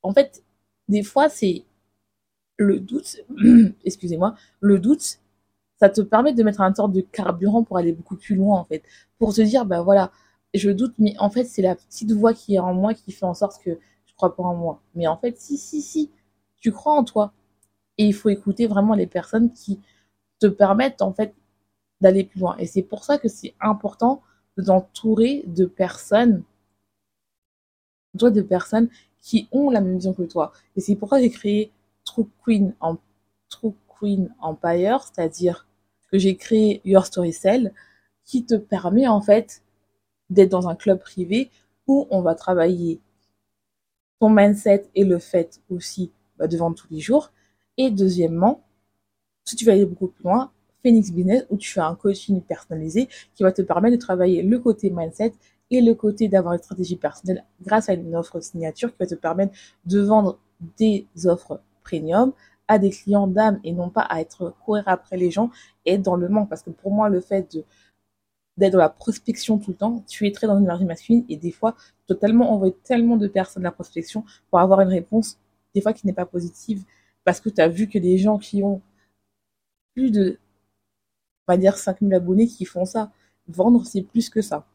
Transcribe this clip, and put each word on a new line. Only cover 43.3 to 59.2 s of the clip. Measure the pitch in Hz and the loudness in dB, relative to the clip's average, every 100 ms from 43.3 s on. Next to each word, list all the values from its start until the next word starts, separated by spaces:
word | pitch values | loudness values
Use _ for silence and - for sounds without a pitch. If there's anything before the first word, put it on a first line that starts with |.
| _ _ _ _ _ _ _ _ _ | _ _ _ _ _ _ _ _ _
ton | 220 | 4
mindset | 214 208 208 220 196 - - | 6 4 2 2 2 0 0
et | |
le | 190 175 | 2 0
fait | - 180 170 - _ | 0 -4 -4 -10 _
aussi, | 180 - - 175 _ _ _ | -12 -10 -10 -12 _ _ _
bah, | 160 | -6
de | 165 | -2
vendre | 170 165 | -4 -6
tous | _ | _
les | 156 | -14
jours. | 151 277 - _ _ _ _ - | -2 -2 -2 _ _ _ _ -2
Et | 262 | -2
deuxièmement, | 202 190 175 165 165 196 294 _ _ _ _ _ _ _ _ - | 2 0 0 -2 0 0 -2 _ _ _ _ _ _ _ _ -14
si | 233 | -2
tu | 226 | 2
veux | |
aller | 196 190 | 4 2
beaucoup | 175 185 | -2 -10
plus | _ | _
loin, | 175 214 269 _ _ _ | -2 -2 -2 _ _ _
Phoenix | 254 226 202 | 4 4 4
Business, | 170 185 247 - | -2 0 0 -2
où | 208 | -8
tu | - | -6
fais | - | -4
un | 160 170 | -4 -2
coaching | 202 190 - 190 | -4 -4 -4 -6
personnalisé | - 165 - 160 156 180 254 - - _ | -4 -14 -10 -10 -4 -4 -4 -8 -20 _
qui | |
va | 190 | 0
te | 185 | 0
permettre | 190 202 220 240 | -2 0 2 0
de | |
travailler | - 180 180 170 | -2 0 0 2
le | 180 240 | 0 0
côté | 240 214 196 | 0 -2 -4
mindset | 175 165 - 220 - _ _ _ | -4 -8 -4 -6 -6 _ _ _
et | 247 | 2
le | 233 | 2
côté | 226 214 208 220 | 2 -2 -2 0
d'avoir | 190 175 | 0 0
une | 175 | -6
stratégie | - 185 175 175 | -8 -10 -8 -6
personnelle | 147 - 185 185 _ _ | -8 -8 -8 -8 _ _
grâce | 196 214 214 | -2 -2 0
à | |
une | 180 170 170 | -4 -4 -8
offre | 170 170 | -8 -12
signature | - 170 160 156 233 | -12 -10 -10 -8 -10
qui | _ | _
va | 180 | -8
te | |
permettre | 170 | -6